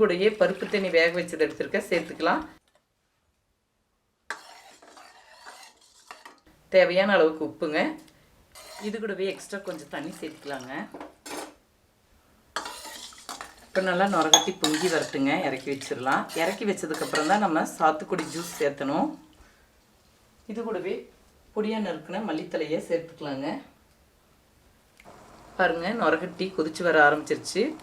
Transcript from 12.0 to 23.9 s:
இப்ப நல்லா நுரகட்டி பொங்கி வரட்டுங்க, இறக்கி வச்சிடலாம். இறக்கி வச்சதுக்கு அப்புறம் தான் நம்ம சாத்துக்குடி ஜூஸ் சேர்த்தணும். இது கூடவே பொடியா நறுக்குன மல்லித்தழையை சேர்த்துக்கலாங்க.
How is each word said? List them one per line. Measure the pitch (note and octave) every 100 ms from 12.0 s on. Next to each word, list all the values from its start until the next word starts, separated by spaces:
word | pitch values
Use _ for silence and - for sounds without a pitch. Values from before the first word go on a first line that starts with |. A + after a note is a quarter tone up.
| _ _ _ _ _ - - - - - - - - - - - -
இப்ப | F#3+ F#3+
நல்லா | F3+ G3
நுரகட்டி | F3+ D#3 D3+ - -
பொங்கி | D3+ D#3 F3+
வரட்டுங்க, | D#3+ C#3+ D3 C3+ D#3+ C#3+
இறக்கி | C3 -
வச்சிடலாம். | C#3 - C3 B2+ D#3 - E3
இறக்கி | E3 G3+ G#3+
வச்சதுக்கு | F3+ D#3+ D#3 D3
அப்புறம் | D3+ D3+
தான் | G3+ G3+
நம்ம | D#3 B2+ -
சாத்துக்குடி | D#3+ D#3 - F3+ C#3+ D3+
ஜூஸ் | E3+ -
சேர்த்தணும். | C#3+ C#3 C3+ D#3 D4 - - _ - _ _ _ _ _ _ _ _ _ -
இது | A3 A3+
கூடவே | F#3 F#3 A#3+ - _ _ _ _
பொடியா | - G#3+ A3 G3
நறுக்குன | D#3 - F#3+ A3
மல்லித்தழையை | D#3+ F3+ F3 D3+ D#3+ -
சேர்த்துக்கலாங்க. | E3 - - D3+ C3+ C#3+ C#4 - _ _